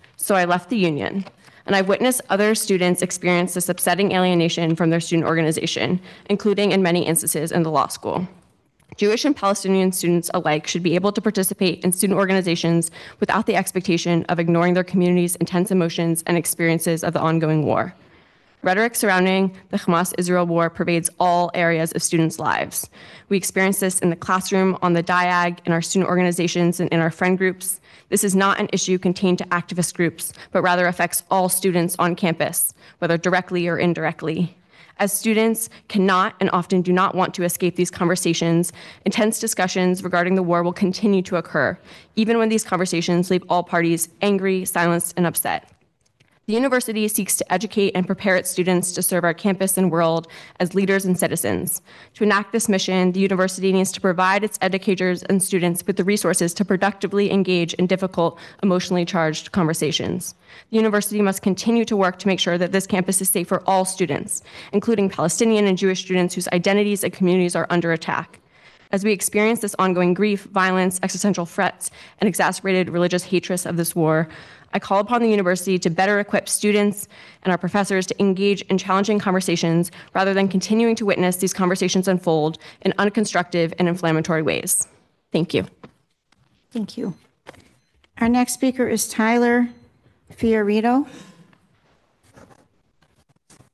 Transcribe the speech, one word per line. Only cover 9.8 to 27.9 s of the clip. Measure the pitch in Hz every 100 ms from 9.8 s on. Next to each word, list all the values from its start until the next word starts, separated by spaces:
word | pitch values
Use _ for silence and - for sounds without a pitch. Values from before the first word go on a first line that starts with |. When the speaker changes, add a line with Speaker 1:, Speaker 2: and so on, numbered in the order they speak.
| 185
Speaker 1:
students | 185 170 175 170
alike | 185 160 151 -
should | 180
be | 170 175
able | 202
to | 208
participate | 208 202 190 196 185 -
in | 190
student | 175 196 190
organizations | 190 190 180 170 170 170 165 - - -
without | 208 202 226
the | 190
expectation | 190 185 180 170 175 170 -
of | 170
ignoring | 170 170 175
their | 180
community's | 180 190 175 180 175 -
intense | 175 180 185
emotions | 185 170 170 165 165 -
and | 170
experiences | 160 - 165 165 175 160
of | -
the | 165
ongoing | 160 165 156 156
war. | 147 - 185 - - _ _ _ _ _
Rhetoric | 185 190 233 233
surrounding | 214 185 185 190 190 - -
the | 208
Hamas-Israel | - 170 180 - 175 180 175
war | 170 165
pervades | - 170 170 160 -
all | 180 175 175
areas | - 170 165 165
of | -
students' | - 165 160 -
lives. | 147 58 - - - - - - -
We | 202
experience | - 196 190 196
this | 190 -
in | 180
the | 165
classroom, | - 185 - 196 190 180
on | 180
the | 170
DIAG, | 170 180 180 175 175 175 -
in |
our | 165
student | 165 196 180
organizations, | 180 180 175 175 180 175 180
and | 175
in | 165
our | 160
friend | - 180 185
groups. | 185 185 - - _